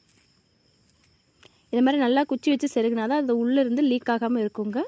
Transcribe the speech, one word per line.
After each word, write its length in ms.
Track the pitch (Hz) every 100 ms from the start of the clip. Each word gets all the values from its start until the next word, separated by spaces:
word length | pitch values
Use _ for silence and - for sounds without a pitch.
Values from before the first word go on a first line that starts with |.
| _ _ _ _ _ _ _ _ _ _ _ _ _ _ - _ _
இது 120 | 240
மாதிரி 200 | 262 285
நல்லா 200 | 247 269
குச்சி 280 | 294 254 -
வச்சு 180 | 277 285
செருகுனா 380 | 247 226 226 220
தான் 160 | 294
அது 160 | 262 233
உள்ள 220 | 233 269
இருந்து 220 | 254 240
லீக் 260 | 294 247 -
ஆகாம 300 | 226 226 240
இருக்குங்க. 400 | 208 - 214 220